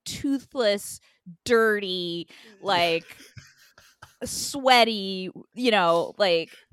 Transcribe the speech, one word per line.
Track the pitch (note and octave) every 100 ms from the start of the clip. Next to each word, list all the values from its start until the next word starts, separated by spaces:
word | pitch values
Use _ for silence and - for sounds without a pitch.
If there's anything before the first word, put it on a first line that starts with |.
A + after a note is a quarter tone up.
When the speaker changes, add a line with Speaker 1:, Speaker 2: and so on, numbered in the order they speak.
Speaker 1:
toothless, | - - C#4+ C#4 - C#4 A3 G3+ - - _ _ - E3+ -
dirty, | A#3 A3+ G#3 G3 F#3 F3 E3+ D#3+ - A3 G3+
like, | F#3+ F3 E3+ E3 -
Speaker 2:
<laughs> | - - - - _ _ _ - _ - _
Speaker 1:
sweaty, | B3+ - - C#4+ C4 B3 A3+ G#3+ F#3+ F#3+ F#3 - -
you | - B3
know, | G#3 F3 E3+ - -
like, | G3 E3+ E3 - _